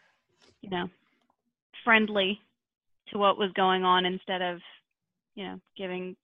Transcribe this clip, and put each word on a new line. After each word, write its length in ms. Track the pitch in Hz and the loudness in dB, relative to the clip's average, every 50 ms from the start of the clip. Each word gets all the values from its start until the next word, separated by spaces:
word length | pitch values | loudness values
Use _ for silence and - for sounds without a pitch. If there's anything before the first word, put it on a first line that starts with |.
| _ _ _ _ _ _ _ _ _ _ _ _ | _ _ _ _ _ _ _ _ _ _ _ _
you 80 | - 208 | -12 -8
know, 200 | 190 175 180 180 - _ _ _ _ _ _ _ _ _ _ _ _ _ _ _ - - - | -6 -6 -6 -8 -10 _ _ _ _ _ _ _ _ _ _ _ _ _ _ _ -20 -4 2
friendly 560 | 247 226 220 214 208 214 202 190 185 208 - _ _ _ _ _ _ _ _ _ _ _ _ _ - | 4 4 4 4 2 0 0 0 0 -2 -4 _ _ _ _ _ _ _ _ _ _ _ _ _ -10
to 100 | - 208 | -2 2
what 220 | 202 196 185 - | 2 2 2 2
was 120 | 208 190 175 | 0 -2 0
going 300 | - 190 185 185 185 185 | 0 2 2 2 2 4
on 220 | 185 185 185 180 | 4 4 4 2
instead 340 | 180 185 185 - - 190 180 | 0 -2 -4 -6 -6 -4 -4
of, 220 | 180 180 175 175 - - - - _ _ _ _ _ _ _ _ _ _ _ | -4 -4 -6 -8 -12 -20 -20 -20 _ _ _ _ _ _ _ _ _ _ _
you 100 | 214 190 | -14 -12
know, 160 | 185 185 185 - _ _ | -12 -12 -14 -16 _ _
giving, 400 | - 196 185 185 180 180 185 180 - | -10 -8 -8 -8 -8 -8 -10 -12 -14